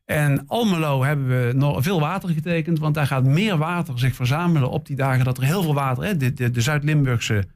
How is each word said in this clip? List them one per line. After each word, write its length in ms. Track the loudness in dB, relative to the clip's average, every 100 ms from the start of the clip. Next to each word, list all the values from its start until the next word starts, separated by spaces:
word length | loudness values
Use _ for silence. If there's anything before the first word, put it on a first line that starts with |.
En 420 | -4 0 2 0 -2
Almelo 580 | 0 2 2 0 0
hebben 240 | 0 0 0
we 240 | 0 0
nog 280 | 2 2 2
veel 180 | 0 0
water 280 | 0 -2 -2
getekend, 500 | -2 0 -2 0 0
want 160 | 0
daar 120 | 0 0
gaat 180 | 2
meer 320 | 2 2 2 0
water 400 | 0 -2 -4 -2
zich 160 | -2
verzamelen 560 | 0 0 0 2 2 0
op 160 | -2 -6
die 100 | -4
dagen 280 | 0 2
dat 120 | 0 0
er 60 |
heel 180 | 0 0
veel 120 | 0
water, 300 | 0 -2 -2
hè, 120 | -2 0
de, 160 | -2
de, 180 | 0 -2
de 100 | 0
Zuid-Limburgse, 840 | 0 0 0 2 2 0 0 -2 -2